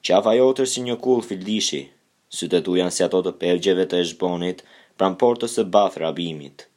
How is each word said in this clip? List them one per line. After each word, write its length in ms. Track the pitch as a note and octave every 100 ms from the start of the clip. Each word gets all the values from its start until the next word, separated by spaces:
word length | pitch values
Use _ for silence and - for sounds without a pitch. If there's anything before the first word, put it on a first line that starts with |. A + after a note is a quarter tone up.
Qafa 320 | - F#2 A2 A#2
jote 280 | C3 C3 C3
është 80 |
si 100 | - B2
një 100 | A#2
kull 200 | B2+ B2
fildishi, 580 | A2+ F#2+ F#2+ G#2+ - C#2 C#2 _ _ _ _
sytë 280 | - D#2 F2
e 40 | F2+
tu 100 | F2+
janë 160 | F2+
si 100 | -
ato 160 | F2+ F#2
të 100 | F2+ -
pelgjeve 460 | F2 F2+ F#2+ F#2 F#2
të 120 | F2+
Eshbonit, 600 | E2+ - F2+ F2 F2 F#2 _ - _ -
pran 220 | F#2+ F2+
portës 360 | B2 A#2+ A#2 -
së 100 | G2
Bath 260 | G2+ G2 -
Rabimit. 680 | D#2+ D#2 E2+ D#2 C#2+ - -